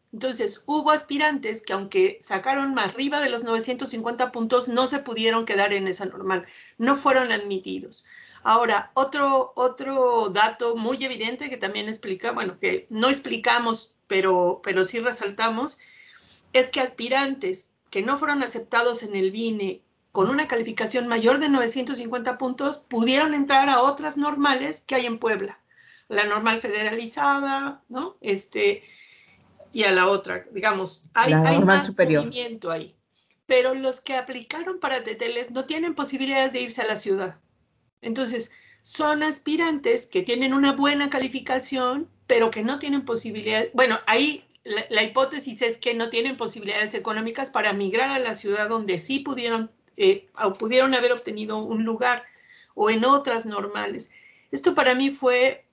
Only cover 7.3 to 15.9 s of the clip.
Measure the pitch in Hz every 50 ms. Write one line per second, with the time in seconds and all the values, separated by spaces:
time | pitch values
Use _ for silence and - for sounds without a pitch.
7.3 | 220 208 208 202 196 190 185 196 185 185 - - 220 - - - - - - -
8.3 | - - - - - 233 240 226 214 196 - - - 254 269 269 285 294 277 277
9.3 | 269 262 254 - - - 247 254 247 254 269 269 269 269 254 247 240 226 214 196
10.3 | 185 202 214 220 220 - 240 233 233 226 220 233 262 262 269 262 254 202 220 226
11.3 | 254 254 294 277 254 233 208 190 202 208 208 214 220 - - 202 190 185 - -
12.3 | 233 226 220 185 180 - - 185 185 190 - - 226 214 226 262 277 269 - 262
13.3 | 233 226 202 240 233 240 240 226 226 226 - - _ _ _ - 202 190 190 190
14.3 | 185 180 180 175 196 - - 196 185 185 190 185 - 233 233 247 - - - 202
15.3 | 202 - 226 233 220 226 262 311 - - - -